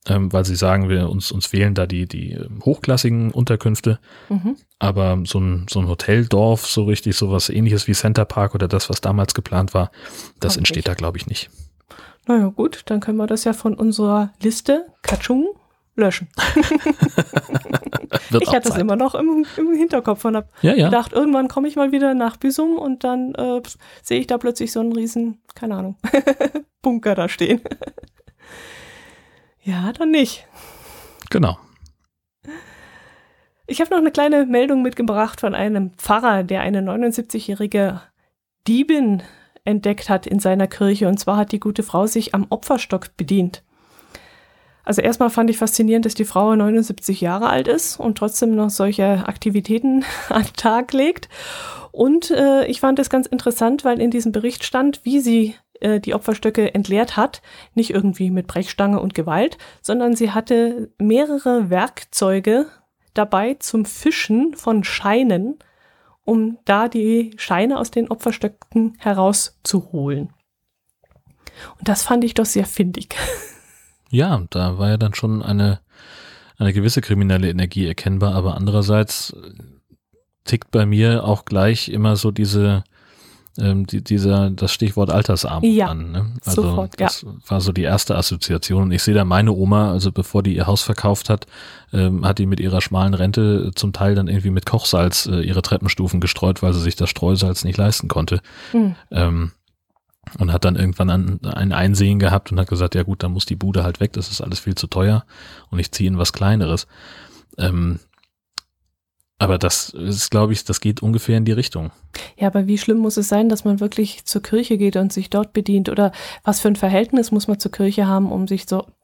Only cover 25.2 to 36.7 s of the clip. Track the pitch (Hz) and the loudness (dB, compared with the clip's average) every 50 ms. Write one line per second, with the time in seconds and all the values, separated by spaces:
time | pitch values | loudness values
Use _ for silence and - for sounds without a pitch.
25.2 | 233 233 214 - _ - - - 240 220 202 190 185 190 196 - - 226 - 269 | -4 -4 -6 -10 _ -20 -18 -12 -10 -8 -6 -6 -6 -8 -10 -10 -4 0 0 0
26.2 | 269 - 269 - 269 285 - 302 294 _ _ _ - 262 240 226 226 214 196 190 | 2 2 0 0 0 -4 -4 -6 -12 _ _ _ -2 0 0 0 0 0 0 0
27.2 | 170 185 - - - - - 233 - - - - - - - - - - _ _ | -2 -4 -2 -2 0 0 0 0 -2 -6 -12 -12 -14 -16 -16 -16 -20 -20 _ _
28.2 | _ _ _ _ _ - - - - - - - - - - - - - - - | _ _ _ _ _ -20 -20 -20 -20 -20 -20 -20 -20 -20 -20 -20 -20 -20 -20 -20
29.2 | _ _ _ _ _ _ _ _ - 196 185 180 180 202 254 - 330 311 311 302 | _ _ _ _ _ _ _ _ -8 -6 -4 -4 -4 -4 -4 -2 0 2 4 4
30.2 | 262 - - - - _ - - - - - - - - - - - - - - | 4 2 0 -8 -18 _ -20 -20 -20 -20 -20 -20 -20 -20 -20 -20 -20 -20 -20 -20
31.2 | - - - - 160 90 82 - - _ _ _ - - _ _ _ _ _ _ | -8 -2 0 2 2 2 0 -4 -10 _ _ _ -20 -20 _ _ _ _ _ _
32.2 | _ _ _ _ _ - 311 320 - - - - - - - - - - - _ | _ _ _ _ _ -18 -18 -18 -18 -20 -20 -20 -20 -20 -20 -20 -20 -20 -20 _
33.2 | _ _ _ _ _ _ _ _ _ - 269 - 330 330 392 349 311 311 302 - | _ _ _ _ _ _ _ _ _ -8 -4 -2 -2 0 2 2 2 2 2 2
34.2 | 285 294 302 285 285 254 240 240 247 277 285 262 254 254 247 - 240 220 208 208 | 2 4 4 4 2 4 2 2 2 2 2 2 0 0 -2 -2 -2 0 0 0
35.2 | 214 226 - - - 226 196 - 190 214 214 202 196 185 - - - - 208 220 | -2 -2 -4 -4 -4 -4 -2 -2 -2 -2 0 -2 -2 -4 -6 -6 -2 0 0 2
36.2 | 240 240 208 190 185 175 190 185 - - | 2 2 2 2 0 -2 -2 -4 -2 -2